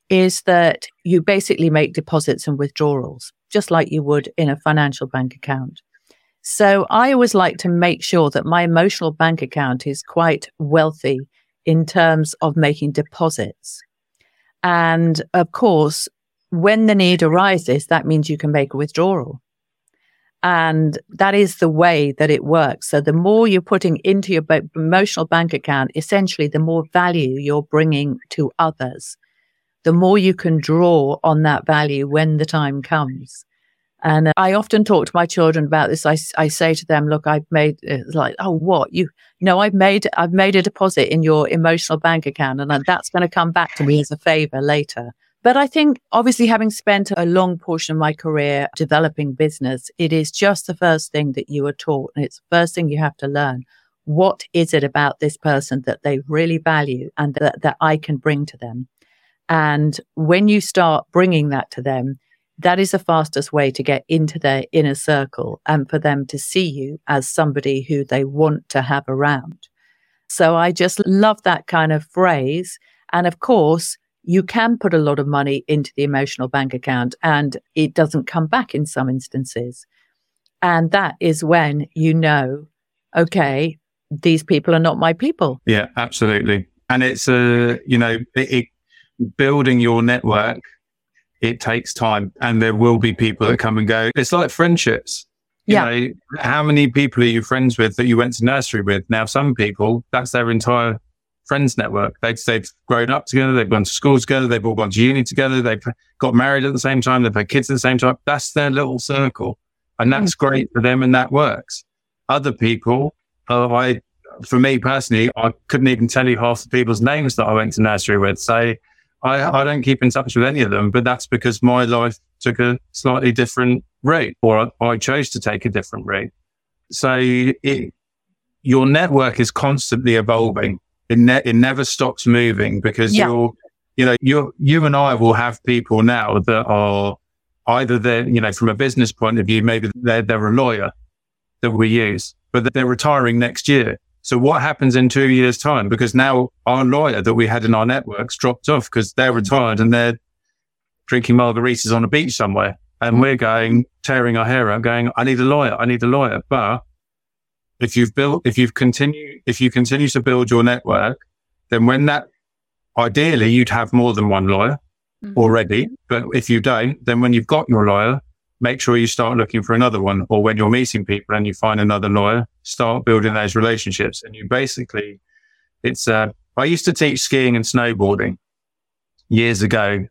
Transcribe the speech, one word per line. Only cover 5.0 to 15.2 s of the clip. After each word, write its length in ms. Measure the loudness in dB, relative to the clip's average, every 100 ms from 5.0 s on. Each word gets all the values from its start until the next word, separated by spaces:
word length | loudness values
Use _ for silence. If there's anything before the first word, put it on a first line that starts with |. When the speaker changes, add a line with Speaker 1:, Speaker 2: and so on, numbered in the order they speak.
| -6
Speaker 1:
bank 280 | -4 -6
account. 480 | -8 -8 -8 -8 -14 _ _ _ _ _ _
So 460 | -10 0 2 2 2
I 240 | 2 2
always 220 | 4 2
like 240 | 2 0 0
to 100 | -2
make 340 | 0 0 0
sure 280 | 0 2 2
that 160 | 0 0
my 160 | 0
emotional 480 | 2 2 2 0 -4
bank 320 | 0 0 0
account 440 | -4 -4 -2 -4 -6
is 160 | -8
quite 460 | -6 0 0 0 -4 -10
wealthy 600 | 0 2 2 0 -4 -4 -6 _ _ _ 0
in 180 | 2
terms 500 | 2 2 4 4 0 -2
of 160 | -2 0
making 360 | 0 0 -4
deposits. 880 | -4 -6 -4 -4 -2 -8 -12 -20 -20 -20 _ _ _ _ _ _ _
And 600 | -2 2 2 2 2 0